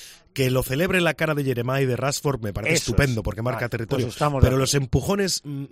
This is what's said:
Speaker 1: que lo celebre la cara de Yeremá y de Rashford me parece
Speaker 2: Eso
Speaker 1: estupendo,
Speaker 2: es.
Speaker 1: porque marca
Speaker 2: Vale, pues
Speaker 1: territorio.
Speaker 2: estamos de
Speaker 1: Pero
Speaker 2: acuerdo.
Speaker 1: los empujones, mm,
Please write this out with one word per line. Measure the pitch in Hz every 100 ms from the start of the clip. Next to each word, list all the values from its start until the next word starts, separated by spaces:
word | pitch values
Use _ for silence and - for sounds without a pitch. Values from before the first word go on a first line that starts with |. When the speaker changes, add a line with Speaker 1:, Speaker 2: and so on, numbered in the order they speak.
| - - _
Speaker 1:
que | - 127
lo | 127
celebre | 120 135 185 185
la | 170
cara | 147 160
de | 147
Yeremá | 135 120 120 135
y | 131
de | 117
Rashford | 135 - 147 127
me | 107
parece | 104 113
Speaker 2:
Eso | 165 -
Speaker 1:
estupendo, | 107 139 113
Speaker 2:
es. |
Speaker 1:
porque | 107 101
marca | 120 131
Speaker 2:
Vale, | 120
pues |
Speaker 1:
territorio. | 120 107 131 123
Speaker 2:
estamos | - 147 135
de | 123
Speaker 1:
Pero | 135
Speaker 2:
acuerdo. |
Speaker 1:
los | 131
empujones, | 143 127 139 147 202 190 -
mm, | 143 139 139